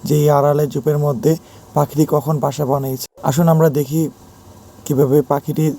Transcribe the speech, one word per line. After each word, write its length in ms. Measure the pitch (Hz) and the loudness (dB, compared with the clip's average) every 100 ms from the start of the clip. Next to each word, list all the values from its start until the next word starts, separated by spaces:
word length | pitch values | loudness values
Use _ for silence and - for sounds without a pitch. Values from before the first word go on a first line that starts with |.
| - | 0
যে 100 | 151 | 2
এই 60 | 147 | 2
আড়ালে 360 | 143 143 147 147 | 2 2 0 -2
জুপের 320 | 139 151 147 | -2 -2 0
মধ্যে 340 | 147 131 151 165 - - - | -2 0 0 -2 -6 -20 -6
পাখিটি 320 | 147 143 143 151 | -4 -2 0 0
কখন 300 | 151 147 156 | 0 0 -2
বাসা 260 | 139 135 139 | -4 -4 -4
বানিয়েছে। 420 | 143 135 131 - - | -2 -4 -8 -12 -6
আসুন 240 | - 131 165 | -4 2 2
আমরা 200 | 160 160 | 4 2
দেখি 320 | 139 135 156 151 - - - - - - - | 2 -2 -2 -4 -6 -20 -20 -20 -20 -20 -20
কীভাবে 340 | - 135 139 147 135 | -4 0 4 2 2
পাখিটি 340 | 143 - 165 156 | -4 -2 -2 -2